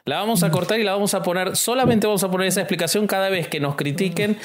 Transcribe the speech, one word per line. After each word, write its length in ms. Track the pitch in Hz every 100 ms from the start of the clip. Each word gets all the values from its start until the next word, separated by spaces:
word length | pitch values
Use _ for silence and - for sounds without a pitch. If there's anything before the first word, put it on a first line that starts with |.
| -
la 120 | 151
vamos 260 | 214 214
a 80 | 165
cortar 280 | 170 175 220
y 40 |
la 80 | 208
vamos 240 | 202 202 196
a 80 |
poner, 320 | 180 180 185 185
solamente 500 | - 254 247 226 214
vamos 180 | 202
a 60 | 190
poner 200 | 180 185
esa 100 | 190
explicación 460 | 180 175 165 202 208
cada 220 | 190 190
vez 180 | 185 156
que 120 | 156
nos 160 | 143 147
critiquen, 640 | 143 147 190 170 208 214